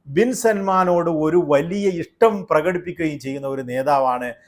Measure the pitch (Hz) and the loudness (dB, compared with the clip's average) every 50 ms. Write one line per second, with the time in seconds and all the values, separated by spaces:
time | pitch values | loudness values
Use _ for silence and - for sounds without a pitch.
0 | _ 139 135 160 220 247 247 - - 233 214 202 196 196 190 185 185 180 180 175 | _ -4 0 0 0 0 0 0 0 0 0 0 0 0 0 2 2 2 2 2
1 | 170 170 165 151 151 156 160 175 170 147 147 139 147 170 185 202 202 196 180 170 | 2 0 0 0 0 2 2 2 2 4 2 2 2 0 -2 -2 -2 -2 -2 -2
2 | 156 - _ _ - 226 214 202 180 - 165 156 151 180 185 180 175 180 165 - | -6 -10 _ _ 2 2 2 0 -2 0 0 2 2 0 -2 -2 -4 -8 -6 -4
3 | 170 156 147 139 120 135 135 139 139 135 135 135 131 123 123 131 135 147 143 135 | -4 -4 -4 -6 -8 -8 -8 -6 -6 -6 -6 -6 -6 -6 -4 -2 0 2 2 4
4 | 135 127 123 123 123 123 117 - _ | 4 2 0 0 -4 -6 -8 -10 _